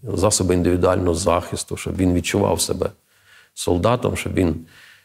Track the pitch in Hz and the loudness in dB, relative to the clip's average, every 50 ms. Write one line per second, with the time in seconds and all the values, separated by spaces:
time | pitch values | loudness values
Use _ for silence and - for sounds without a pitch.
0 | - - 95 85 98 107 - - 92 90 90 90 85 87 90 90 92 92 92 95 | -10 -6 -2 0 0 2 2 2 2 2 2 2 2 2 2 4 4 2 2 2
1 | 92 87 82 82 85 85 85 90 - - - - - - - - - - 87 85 | 2 0 0 0 2 2 2 0 0 -4 -8 -10 -8 -8 -10 -8 -8 -6 -2 0
2 | 95 90 87 87 85 - - 101 101 98 87 82 - - - - - - - _ | 2 2 2 2 0 0 0 0 2 2 0 0 -2 -2 -2 -4 -4 -6 -6 _
3 | _ _ _ _ _ _ - - _ _ _ - - 90 87 87 90 113 123 120 | _ _ _ _ _ _ -20 -20 _ _ _ -6 -2 -2 0 2 2 2 0 0
4 | - 101 92 - - - 90 87 92 82 80 82 - - - - - - - _ | 0 -2 -4 -4 -6 -4 -2 0 0 0 0 -4 -8 -16 -20 -20 -20 -20 -20 _